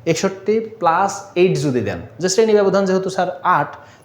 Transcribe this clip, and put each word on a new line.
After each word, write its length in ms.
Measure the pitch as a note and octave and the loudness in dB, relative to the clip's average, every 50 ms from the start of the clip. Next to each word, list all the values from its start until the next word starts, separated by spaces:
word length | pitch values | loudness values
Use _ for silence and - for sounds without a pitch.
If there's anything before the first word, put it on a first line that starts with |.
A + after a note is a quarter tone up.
| - | -4
একষট্টি 540 | E3 D#3+ - - F#3+ F#3+ - - G#3+ G#3+ A3+ | -2 -2 0 -2 -4 -4 -4 -4 -2 -2 -2
প্লাস 640 | A3 A3 - - F3 E3 D#3+ F3 G3 G3 - - - - - | -2 -6 -6 -2 0 0 2 2 0 -2 -4 -6 -12 -6 0
এইট 240 | F3 F3+ F#3+ D#3+ C#3+ | 2 2 4 2 2
যদি 220 | D3 D3 B2+ A#2+ | 0 0 0 0
দেন, 200 | G2+ G2+ F2+ E2+ - - - - | -2 -2 -4 -8 -10 -14 -8 -4
যে 100 | E3 F#3 | -4 0
শ্রেণী 240 | - - A3 A3 G#3 | 2 2 4 4 4
ব্যবধান 320 | G#3 G3+ G3 F#3 G3 G3 | 4 4 4 2 2 2
যেহেতু 260 | F#3 F#3 F#3+ F#3 F#3+ | 2 0 0 0 -2
স্যার 300 | - - F3+ F3+ F3+ - - | -2 -2 -2 -4 -4 -2 0
আট, 340 | F3 F3+ D3 C#3+ - - - - - - - | 2 2 2 0 -2 -6 -14 -20 -20 -20 -8